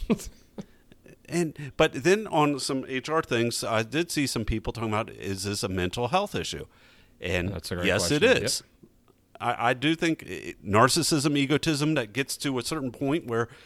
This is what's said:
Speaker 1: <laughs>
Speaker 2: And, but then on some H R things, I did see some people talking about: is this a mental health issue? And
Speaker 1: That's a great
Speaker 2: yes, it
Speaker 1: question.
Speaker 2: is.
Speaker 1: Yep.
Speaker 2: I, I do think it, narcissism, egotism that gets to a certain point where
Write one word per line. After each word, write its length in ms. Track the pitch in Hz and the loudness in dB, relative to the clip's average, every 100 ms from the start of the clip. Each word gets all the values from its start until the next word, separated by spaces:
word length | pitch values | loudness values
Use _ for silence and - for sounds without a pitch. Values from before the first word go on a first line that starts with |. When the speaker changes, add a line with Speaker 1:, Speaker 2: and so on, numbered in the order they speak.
| - | -2
Speaker 1:
<laughs> 200 | - - - _ - - - _ - - - - | -2 -4 -16 _ -18 -18 -20 _ -20 -20 -20 -6
Speaker 2:
And, 280 | 170 165 139 143 - | -2 -2 -4 -8 2
but 260 | 160 143 | 2 4
then 240 | 143 208 214 | 4 6 6
on 320 | 160 147 135 | 6 4 2
some 240 | - 135 - | -2 -4 -4
H 220 | 131 139 | -6 0
R 120 | 160 | -2
things, 420 | 156 120 117 - | 2 2 2 0
I 200 | 104 113 | 0 0
did 280 | 113 139 175 | 0 -2 -2
see 160 | 160 135 | 0 0
some 160 | 120 | -2
people 300 | 107 110 127 | -2 -2 -4
talking 160 | 110 110 | -6 -2
about: 200 | 107 110 | -2 -4
is 340 | 107 101 98 101 | -8 -6 -4 -4
this 180 | 101 | -2
a 60 | 98 | -2
mental 400 | 92 90 120 120 | 0 -2 -2 0
health 260 | 185 202 101 | 0 -2 -6
issue? 300 | 82 - - _ - - _ - | -6 -8 -12 _ -20 -20 _ -10
And 280 | 90 90 90 | -4 -2 -2
Speaker 1:
That's 220 | 87 - | -6 -8
a 40 | 87 | -4
great 120 | 92 | 0
Speaker 2:
yes, 240 | 90 - | 0 2
it 100 | 147 | 2
Speaker 1:
question. 220 | 240 170 | 4 4
Speaker 2:
is. 200 | 107 - - _ | 0 -4 -8 _
Speaker 1:
Yep. 80 | - _ _ _ _ - | -20 _ _ _ _ -6
Speaker 2:
I, 300 | 117 - 120 | -4 0 0
I 40 | |
do 220 | 131 147 160 | 0 0 0
think 280 | 170 160 | 0 -2
it, 400 | - 87 - - | -6 -10 -12 -12
narcissism, 720 | 82 104 127 170 143 156 147 143 | 2 6 6 4 2 2 2 2
egotism 560 | 135 143 165 143 151 | 2 0 0 0 0
that 180 | 151 107 | 0 -2
gets 240 | 107 139 - | -4 -4 -4
to 220 | 143 127 | -4 -4
a 20 | |
certain 300 | 113 160 131 | -4 -4 -6
point 340 | - 139 160 123 | -4 -2 -2 -2
where 220 | 117 117 - | -2 -2 -6